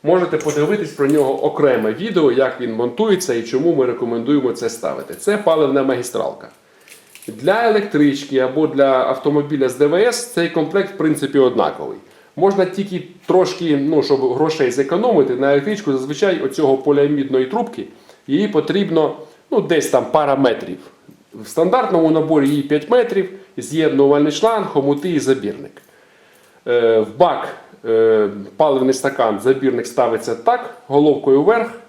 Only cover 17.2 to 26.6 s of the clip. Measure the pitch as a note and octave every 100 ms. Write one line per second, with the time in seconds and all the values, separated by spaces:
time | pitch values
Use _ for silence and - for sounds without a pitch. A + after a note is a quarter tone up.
17.2 | C3+ C3 C3 A3 A#3+ - F#2+ - - -
18.2 | - D3 G#3 D#3+ C#3+ G3 F3+ D#3+ D3 -
19.2 | - _ _ B3 D3+ D#3+ C3 B2+ A2+ D#3
20.2 | C#3+ C#3 C3 A2 - - - _ - _
21.2 | _ - G#2+ - E3 B3+ A3 F3+ D#3+ D#3+
22.2 | D3+ D#3 C#3 D3 C#3 D3+ D3 B3 A#3+ G3
23.2 | F3+ - - - - D#3 D#3 C3+ C#3 C#3+
24.2 | D3+ D3 A3 A3 F#3 D3 C#3 C#3+ F3+ D#3
25.2 | B2 B2+ G2+ F2+ - - _ _ _ _
26.2 | _ _ _ _